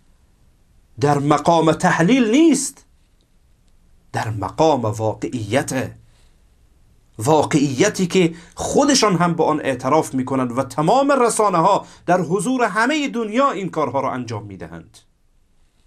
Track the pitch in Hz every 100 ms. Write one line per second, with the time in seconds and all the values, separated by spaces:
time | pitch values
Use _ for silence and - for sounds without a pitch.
0 | _ _ _ _ _ _ _ _ _ -
1 | 143 143 143 147 - 165 160 160 180 -
2 | 170 262 214 269 330 - - - _ _
3 | _ _ _ _ _ _ _ _ _ _
4 | _ 117 110 110 92 - 160 139 110 110
5 | 110 104 143 123 101 131 151 131 107 -
6 | _ _ _ _ _ _ _ _ _ _
7 | _ - 113 156 - 156 143 123 202 208
8 | 175 185 170 170 - - - 240 285 262
9 | 208 170 175 151 139 151 131 127 127 156
10 | 151 131 127 131 123 120 131 - 160 254
11 | 277 269 233 - 208 175 185 180 - -
12 | - 180 151 196 175 254 226 202 240 311
13 | 277 233 214 233 277 190 185 160 147 139
14 | 135 123 113 107 107 92 80 82 - -
15 | _ _ _ _ _ _ _ _